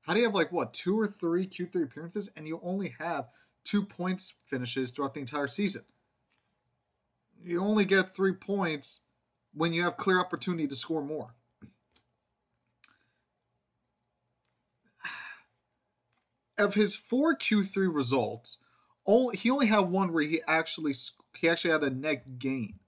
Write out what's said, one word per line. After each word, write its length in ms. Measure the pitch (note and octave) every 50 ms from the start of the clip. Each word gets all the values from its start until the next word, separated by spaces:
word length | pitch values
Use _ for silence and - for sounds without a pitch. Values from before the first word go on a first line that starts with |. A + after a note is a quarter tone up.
| _
How 100 | - F3+
do 60 | G#3+
you 60 | A#3+
have, 100 | A3+ G3+
like, 160 | F#3+ D#3+ -
what, 200 | F3 E3+ B2 A#2
two 280 | - - - F3+ G3+ A3
or 80 | A3
three 400 | G3+ G3+ - F3+ E3 E3+ F3+ F#3+
Q 180 | F#3+ - - F3+
three 180 | F3+ - F3+ D#3+
appearances, 460 | C3 - D3+ E3 E3+ - G#3 F#3+ - _
and 100 | D#3 D#3
you 120 | D#3 D#3+ E3+ -
only 300 | F3 F#3 G3 G3 D3+ A#2+ -
have 300 | D3+ E3+ E3 C#3+ B2 - _ _ _ _ _ _ _
two 180 | - - G#3 G3
points 520 | G3+ - - F3 F#3 F#3+ F#3+ - - - _ _
finishes 460 | - C#3 B2+ B2 A#2+ - C3+ C3 A#2+
throughout 240 | B2 - C#3+ C3 -
the 40 | D3+
entire 280 | C3+ A#2 D3+ D3 C#3+
season? 360 | C3+ - - G#3 F#3+ - - - _ _ _ _ _ _ _ _ _ _ _ _ _ _ _ _ _ _ _ _ _ _ _ _ _ _ _ _ _ _ _ E3+
You 180 | F3 F3 F3 F#3+
only 200 | G#3 G#3+ G#3+ G3
get 280 | G3+ G3 F#3+ F#3+ G3 -
three 200 | - F#3+ F#3+ F#3
points 680 | - - - G3+ G3+ F#3 E3 D#3 C#3+ - - - - _ _ _ _ _ _ _ _ _ _ -
when 200 | D3 E3 E3+ E3
you 100 | E3+ F3
have 140 | F3 E3+
clear 220 | - - G3 F#3+ F#3
opportunity 480 | F3+ - - - - F#3+ F3 E3 D3+
to 80 | C#3 C#3
score 260 | - - - D#3+ D#3
more. 320 | C#3 C#3+ D#3 D3 G#2+ - - _ _ _ _ _ - - _ _ _ _ _ _ _ _ _ _ _ _ _ _ _ _ _ _ _ _ _ _ - _ _ _ _ _ _ _ _ _ _ _ _ _ _ _ _ _ _ _ _ _ _ _ _ _ _ _ _ _ _ _ _ _ _ _ _ _ _ _ _ _ _ _ -
<sighs> 60 | - - - - - - - _ _ _ _ _ _ _ _ _ _ _ _ _ _ _ _ _ _ _ _ _ _ _
Of 160 | - G#3 F#3+ -
his 200 | G#3 G#3 F#3+ -
four 400 | - - - A#3+ C4 D4 E4 D4
Q 280 | - - - G#3+ G#3 F#3+
three 240 | G3 - G3 F#3+
results, 760 | F#3 D#3+ D3 C3 A#2 C3+ C3 A2 G#2 G#2+ - - - - - _ _ _ _ _ _ _ _ _
only, 300 | - G#3 B3 C4 A#3+ A3+
he 140 | - - A#3
only 160 | C4 C#4+ C#4
had 140 | G#3 A3 G#3
one 320 | F#3+ F3 F3+ F#3+ F#3+ F3+ E3
where 100 | D#3+ D3
he 180 | D3+ E3 D#3 -
actually 460 | - D#3+ E3 D#3+ - - - D#3 D3 C3+
sc-, 280 | - - - - _ - _ -
he 140 | - - E3
actually 220 | E3+ - - E3+
had 120 | D#3+ D#3 D3
a 60 | C3+
net 500 | C3 C3 C#3 D#3 D3 B2 - C3+ C3 B2
gain. 400 | C3 C3 C3+ C3 A2+ G2 - - _